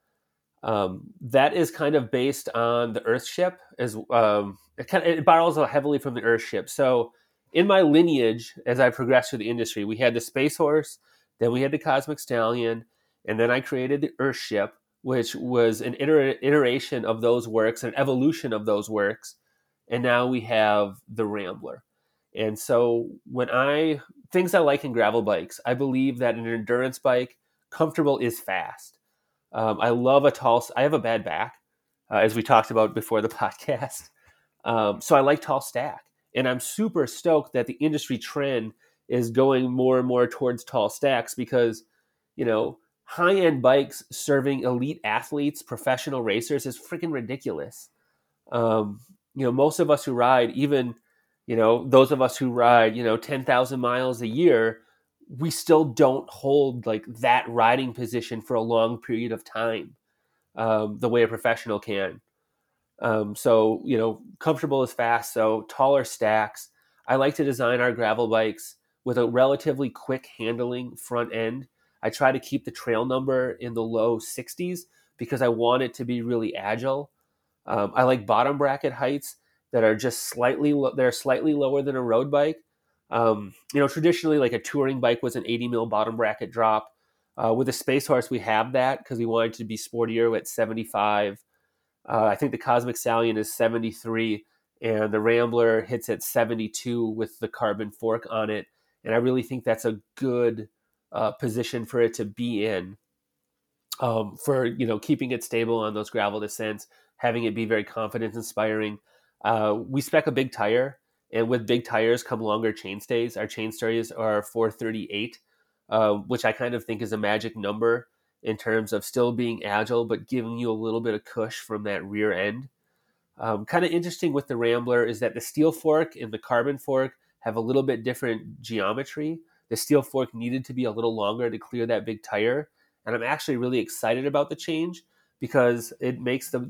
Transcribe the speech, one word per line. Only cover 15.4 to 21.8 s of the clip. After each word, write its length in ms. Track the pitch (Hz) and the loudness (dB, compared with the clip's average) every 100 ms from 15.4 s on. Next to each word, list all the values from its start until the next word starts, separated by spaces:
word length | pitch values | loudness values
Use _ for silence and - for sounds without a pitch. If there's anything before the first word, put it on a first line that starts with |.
| 123 123 117 110 | -2 2 4 2
an 140 | 127 123 | -4 -2
iter-, 380 | 139 156 135 - | 2 4 4 0
iteration 640 | 135 147 123 127 - 131 | 2 4 4 0 -2 -4
of 160 | 107 113 | -2 0
those 260 | 117 120 117 | 2 2 2
works, 380 | 110 110 117 | 2 2 0
an 80 | 120 | -4
evolution 600 | 135 135 127 143 160 131 | -2 0 2 2 0 -2
of 100 | 110 | -4
those 240 | 107 104 104 | 0 -2 0
works. 460 | 107 101 107 - - _ _ _ _ - | 0 0 -2 -10 -20 _ _ _ _ -8
And 160 | 123 | -2
now 240 | 123 120 127 | 2 2 2
we 120 | 127 | -2
have 540 | 113 110 107 104 101 98 - | 0 2 4 4 0 -4 -10
the 140 | 110 107 | -6 -4
Rambler. 580 | 104 92 - - 123 | -4 -8 -10 -12 -16